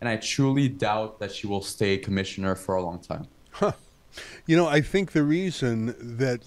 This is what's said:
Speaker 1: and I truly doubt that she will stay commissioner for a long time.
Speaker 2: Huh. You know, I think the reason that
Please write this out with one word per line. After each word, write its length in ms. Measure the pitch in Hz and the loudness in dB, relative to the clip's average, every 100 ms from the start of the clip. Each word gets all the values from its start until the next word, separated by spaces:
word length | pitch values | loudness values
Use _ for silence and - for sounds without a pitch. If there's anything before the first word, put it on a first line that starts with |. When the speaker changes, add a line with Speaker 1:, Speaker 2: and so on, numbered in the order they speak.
Speaker 1:
and 80 | 117 | -4
I 80 | 110 | -4
truly 520 | - - 135 139 135 | -2 2 2 4 2
doubt 500 | 104 110 107 110 - | 2 0 0 -2 -6
that 140 | 101 | -10
she 140 | - 104 | -6 -4
will 140 | 101 | -4
stay 380 | 98 - 101 98 | -4 0 2 2
commissioner 560 | 101 98 92 - 95 | 0 -2 -2 -2 -2
for 220 | 92 - 92 | -2 -2 -2
a 60 | |
long 180 | 87 87 | -2 -6
time. 260 | - 80 - - - | -10 -10 -10 -18 -18
Speaker 2:
Huh. 220 | - 202 - - - - - - - - | -2 0 0 -10 -20 -20 -18 -16 -8 2
You 100 | 160 | 4
know, 120 | 170 | 6
I 120 | 151 | 4
think 320 | 143 190 185 | 4 0 2
the 120 | 160 | 2
reason 680 | 147 165 190 - 127 113 113 - 120 117 | 4 2 0 -2 0 0 -2 -6 -8 -2
that 240 | 131 120 | -2 -2